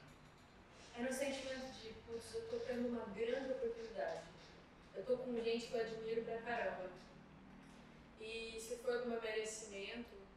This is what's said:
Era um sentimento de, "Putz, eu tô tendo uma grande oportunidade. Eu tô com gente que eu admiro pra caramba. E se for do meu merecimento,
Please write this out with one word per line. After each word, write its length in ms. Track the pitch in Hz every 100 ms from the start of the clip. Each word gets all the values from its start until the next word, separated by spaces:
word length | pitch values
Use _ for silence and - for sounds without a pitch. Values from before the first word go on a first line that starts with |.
| - - - - - - - - - 240
Era 120 | 254
um 20 |
sentimento 600 | 254 277 269 262 262 262 -
de, 80 | 440 466 466
"Putz, 260 | 466 - 453
eu 60 | 466
tô 80 | 466 262
tendo 220 | 240 240
uma 160 | 233 202 196
grande 360 | 233 269 262
oportunidade. 680 | 254 233 226 226 196 165 165 - - - - - - - -
Eu 80 | 220
tô 120 | 247
com 180 | 254 233
gente 240 | 220 233 -
que 60 | 247
eu 60 |
admiro 400 | 214 208 220 233
pra 160 | 226 226
caramba. 460 | 233 233 190 185 180 - - - - - - - - - - - - -
E 360 | 220 226 226 226
se 180 | - 247
for 220 | 254 240
do 80 | 240
meu 120 | 226
merecimento, 920 | 220 220 214 - 220 196 202 233 233 202 196